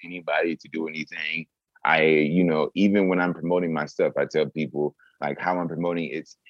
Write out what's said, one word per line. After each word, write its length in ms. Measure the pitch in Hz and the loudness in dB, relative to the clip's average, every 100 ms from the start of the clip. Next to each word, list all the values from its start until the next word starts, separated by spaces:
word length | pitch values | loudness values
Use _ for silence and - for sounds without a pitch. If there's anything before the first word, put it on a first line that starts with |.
anybody 520 | 87 90 82 76 85 80 | -14 -10 -2 0 0 -2
to 120 | 76 | -8
do 200 | 80 80 | -8 -6
anything. 580 | 78 76 85 78 82 80 _ _ _ | -6 -10 -10 -8 -8 -10 _ _ _
I, 180 | - 80 | 0 4
you 420 | 80 78 76 85 | 6 4 4 4
know, 260 | 87 78 76 | 2 2 0
even 340 | - 101 101 95 | 2 4 4 4
when 120 | 90 | 2
I'm 120 | 90 | 0
promoting 400 | 85 82 90 87 | -2 -2 0 0
my 140 | 80 73 | -2 -6
stuff, 260 | - 82 71 | 0 0 0
I 80 | 73 | -2
tell 200 | 78 76 | 0 -2
people, 480 | 78 73 71 73 - _ _ | -2 -6 -2 -4 -6 _ _
like, 180 | 73 71 | -8 -4
how 200 | 90 90 | -2 -2
I'm 100 | 85 | -4
promoting, 420 | 82 87 87 78 | -4 -4 -2 -4
it's, 240 | 76 82 - _ | -8 -10 -20 _